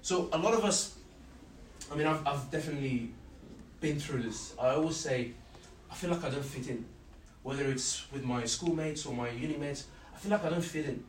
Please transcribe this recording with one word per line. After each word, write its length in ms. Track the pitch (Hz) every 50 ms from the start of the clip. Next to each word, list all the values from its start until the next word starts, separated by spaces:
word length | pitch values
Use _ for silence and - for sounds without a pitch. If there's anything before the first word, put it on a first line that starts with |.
So 280 | - - 185 180 170 - -
a 40 | 156
lot 160 | 170 214 233
of 120 | 226 208
us, 300 | 202 185 - - - - - - - - - - - - - - - - - - - - - - -
I 40 | -
mean, 120 | 151 151 156
I've, 180 | 156 143 -
I've 240 | 139 135 139 131 -
definitely 640 | 165 156 151 160 147 139 135 135 127 120 113 117 - - - - - - - - - - - - - -
been 200 | - 151 147 143
through 240 | - - 151 123 113
this. 320 | 110 - - - - - -
I 100 | 123 127
always 260 | 135 151 156 160 160
say, 380 | - - 151 131 123 120 117 - - - - - - - - - - - -
"I 20 | -
feel 160 | - - 170
like 140 | 175 170 -
I 60 | 135
don't 140 | 127 143 139
fit 260 | - - 131 120 -
in." 160 | 123 117 117 - - - - - - - - - - - -
Whether 220 | - 135 139 143
it's 440 | 135 135 127 - - - - - -
with 120 | 139 135 127
my 220 | 127 123 120 117
schoolmates 600 | 117 - - 175 170 165 160 156 156 151 - -
or 80 | 147 131
my 160 | 120 120 120
uni 280 | 120 117 139 156 151 147
mates, 280 | 147 143 143 - - - - - - - -
I 20 | -
feel 140 | - 196
like 140 | 208 208 175
I 40 | 165
don't 120 | 160 175
fit 240 | 165 - - 151 151
in. 180 | 143 - - -